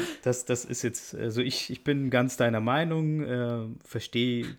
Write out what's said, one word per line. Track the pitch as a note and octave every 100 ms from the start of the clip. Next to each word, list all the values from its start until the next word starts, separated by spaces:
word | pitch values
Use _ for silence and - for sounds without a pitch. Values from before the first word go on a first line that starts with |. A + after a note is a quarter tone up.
| F4 D#4
das, | B2+ B2
das | - A#2+ -
ist | A#2+
jetzt, | A#2 - - -
also | A2+ A2
ich, | C#3 - -
ich | - -
bin | C#3+ C3+
ganz | B2 B2+ -
deiner | A#2+ A2+
Meinung, | A2+ C#3 E3 D#3+ D#3 D#3
äh, | D3 B2 A#2+ A#2 A2+ A#2 -
verstehe | A#2+ - A#2+ B2 A#2+ A#2